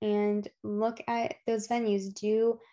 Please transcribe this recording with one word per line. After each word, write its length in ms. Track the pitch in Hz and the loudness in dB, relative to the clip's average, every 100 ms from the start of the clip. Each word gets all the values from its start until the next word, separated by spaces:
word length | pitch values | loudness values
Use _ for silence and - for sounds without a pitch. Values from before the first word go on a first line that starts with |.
and 480 | 214 208 208 208 202 - | 0 2 2 0 -2 -8
look 400 | 214 208 226 226 - | -6 -2 -2 -2 -4
at 260 | 233 226 - - | -2 -2 -4 -2
those 220 | 226 214 | -2 0
venues, 460 | 240 226 202 196 | 0 2 0 -2
do 440 | 196 208 220 226 226 - | -4 0 2 2 0 -6